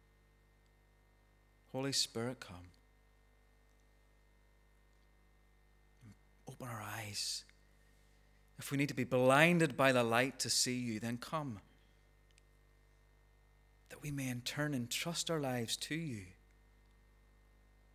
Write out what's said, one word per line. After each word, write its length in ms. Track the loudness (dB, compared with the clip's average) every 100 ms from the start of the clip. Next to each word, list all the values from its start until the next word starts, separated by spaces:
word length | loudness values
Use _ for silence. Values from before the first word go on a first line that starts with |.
| _ _ _ _ _ _ _ _ _ _ _ _ _ _ _ _ -12
Holy 220 | -6 -2
Spirit, 460 | 0 0 -2 -6 -6
come. 280 | -14 -16 -18 -20 _ _ _ _ _ _ _ _ _ _ _ _ _ _ _ _ _ _ _ _ _ _ _ _ _ _ _ _ _ _ _ -20 -20 -20 _ _ -20
Open 200 | -14 -10
our 140 | -8
eyes. 640 | -8 -8 -8 -6 -6 -6 -10 -20 _ _ _ _ _ _ _ _ _ -12
If 100 | -4
we 80 | 0
need 120 | 0
to 40 |
be 120 | 0 0
blinded 720 | 4 8 8 8 6 4 4
by 160 | 4
the 120 | 6
light 340 | 4 4 2 -2
to 80 | -2
see 260 | 0 0 -2
you, 240 | -4 -4
then 180 | -4 -6
come. 440 | -6 -6 -6 -10 -14 -20 _ _ _ _ _ _ _ _ _ _ _ _ _ _ _ _ _ _ _ _ -20
That 140 | -12
we 80 | -6
may 160 | -4 -2
in 140 | -4
turn 340 | -4 -2 -2 -2
entrust 560 | -4 -4 -4 -4 -2
our 80 | -2
lives 360 | 0 -2 -2 -4
to 180 | -4 -6
you. 320 | -6 -8 -10 -20 -20 -20 -20 -20 -20 -20 -20 -20 -20 -20 -20 -20 -20 -20 -20